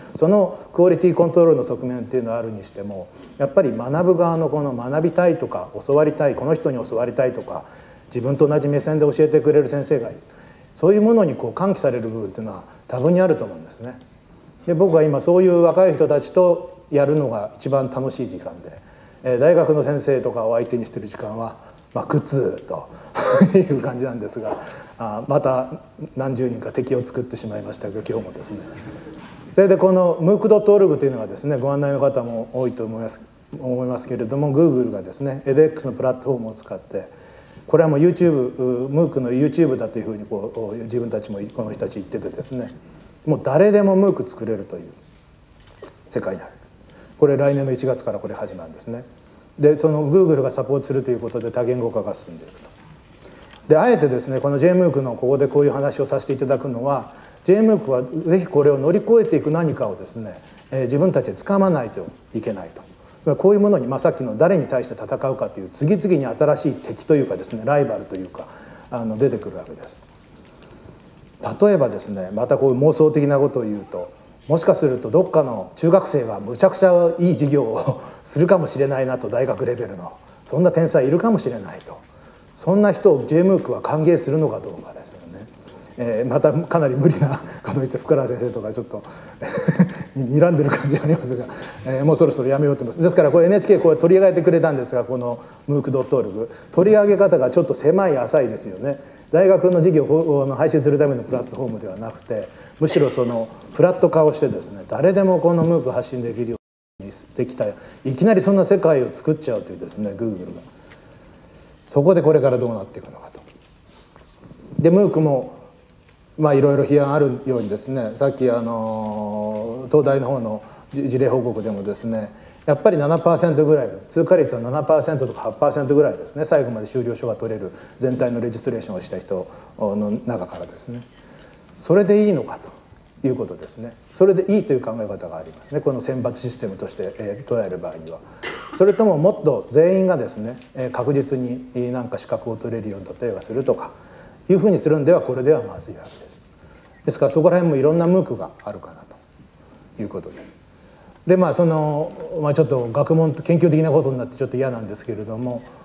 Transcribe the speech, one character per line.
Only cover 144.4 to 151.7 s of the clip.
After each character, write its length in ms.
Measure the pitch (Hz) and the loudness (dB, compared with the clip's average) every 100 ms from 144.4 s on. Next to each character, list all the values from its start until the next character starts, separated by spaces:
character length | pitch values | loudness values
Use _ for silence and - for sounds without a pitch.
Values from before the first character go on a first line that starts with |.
| - | 0
い 60 | |
う 40 | 185 | 2
ふ 60 | |
う 60 | 208 | 4
に 80 | 175 | 2
す 100 | 151 | 2
る 100 | 156 | 2
ん 60 | |
で 80 | 139 | 4
は、 80 | - | 2
こ 140 | - | 2
れ 80 | 127 | -2
で 100 | 131 | 2
は 100 | 151 | 2
ま 160 | 98 - | 0 -12
ず 100 | - | -16
い 40 | |
わ 100 | - | -18
け 60 | - | -20
で 200 | - - | -20 -20
す。 80 | - _ _ - - - _ | -20 _ _ -20 -20 -20 _
で 80 | - | -6
す 60 | - | -2
か 80 | 139 | 0
ら 40 | |
そ 120 | 160 | 4
こ 80 | 165 | 4
ら 60 | 180 | 4
辺 140 | 170 | 2
も 60 | 139 | 2
い 60 | |
ろ 100 | 143 | 2
ん 60 | 165 | 2
な 80 | 170 | 2
ム 140 | 185 | 2
ー 60 | 151 | 0
ク 100 | 120 | -6
が 140 | 92 - | -10 -14
あ 80 | 104 | -14
る 60 | 95 | -12
か 160 | - | -16
な 100 | - - - _ _ - _ - - - - | -20 -20 -20 _ _ -20 _ -20 -20 -20 -12
と 60 | |
い 20 | 101 | -10
う 20 | |
こ 140 | 98 | -10
と 80 | - | -14
で 80 | - | -18
す。 260 | - - _ _ - - - - - | -20 -20 _ _ -20 -20 -20 -6 2
で、 100 | 185 | 4
ま 100 | 175 | 4
あ、 60 | |
そ 100 | 139 | 2
の、 480 | 165 | 2